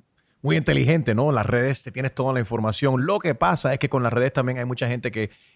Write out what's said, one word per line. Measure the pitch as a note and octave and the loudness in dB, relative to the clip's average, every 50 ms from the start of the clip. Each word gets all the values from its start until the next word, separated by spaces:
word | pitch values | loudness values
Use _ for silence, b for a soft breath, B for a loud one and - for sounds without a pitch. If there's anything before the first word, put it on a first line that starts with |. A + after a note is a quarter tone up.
| _ _ _ _ _ _ _ _ | _ _ _ _ _ _ _ _
muy | - C#3+ D#3+ | -2 0 0
inteligente, | D#3+ - D#3 D3 C#3 B2+ B2+ E3 E3 A#2+ A#2 G#2+ | 0 2 2 2 2 4 2 2 2 2 2 2
¿no? | A2+ C#3 D3+ | 2 2 2
Las | C#3 A2+ G#2 | 2 2 0
redes, | G2 A#2+ A#2+ B2+ C3+ C3+ - - | 2 2 0 2 0 -2 -4 -6
te | A#2+ | -10
tienes | - B2 C3+ C3 - | -8 -6 -6 -4 -4
toda | - B2+ C3+ C3 | -2 -2 0 0
la | B2+ | -2
información. | A2+ - A#2 A2 G#2+ A2 G#2 - C#3+ C3+ C3 B2+ C3+ | -2 -2 -2 -2 0 0 0 0 0 2 2 2 0
Lo | F3 G3+ G#3 | 0 0 -2
que | - E3 C3+ | 0 -2 0
pasa | - E3+ F#3 F3 - - C3 C3 | 2 2 2 2 2 0 0 0
es | C3 | 0
que | - C3 | -2 0
con | - C3 A#2+ | 0 2 2
las | A#2 A2 | 2 2
redes | A#2+ B2+ C3+ - | 2 2 2 2
también | C#3 B2 B2+ B2+ B2+ | 0 -2 -2 -2 -4
hay | B2 | -4
mucha | B2 B2 - C3 | -6 -4 -2 -2
gente | A#2+ B2 B2 - B2 | -2 -2 -2 -4 -4
que... | - A2 G#2+ G#2 b b b b b | -4 -4 -4 -4 b b b b b